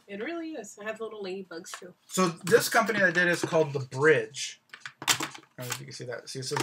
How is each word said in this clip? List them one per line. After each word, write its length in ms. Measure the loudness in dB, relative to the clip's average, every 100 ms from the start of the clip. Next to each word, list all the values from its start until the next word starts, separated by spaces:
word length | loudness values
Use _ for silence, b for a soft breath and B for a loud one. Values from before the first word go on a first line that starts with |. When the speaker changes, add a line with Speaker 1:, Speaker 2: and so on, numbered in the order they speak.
| -14
Speaker 1:
It 160 | -10
really 280 | -6 -6 -8
is. 260 | -10 -12 -12
It 60 | -10
has 140 | -8
little 240 | -8 -8
ladybugs, 480 | -8 -8 -8 -12 -12 -14
too. 140 | -16 -20 _
Speaker 2:
So 220 | 2 2 2
this 260 | 4 4 6
company 300 | 2 2 4
that 140 | 4
did 140 | 4 4
it 40 |
is 100 | 2
called 320 | 2 2 2
The 60 | 0
Bridge. 840 | -4 4 6 6 4 -8 -10 -12 _ -18 -18 -8
I 600 | -2 -2 -2 -12 _ -12
don't 40 | -8
know 40 |
if 60 | -8
you 60 | -10
can 60 | -12
see 100 | -10
that. 240 | -10 -10
See, 100 | -10
it 60 | -6
says 140 | -4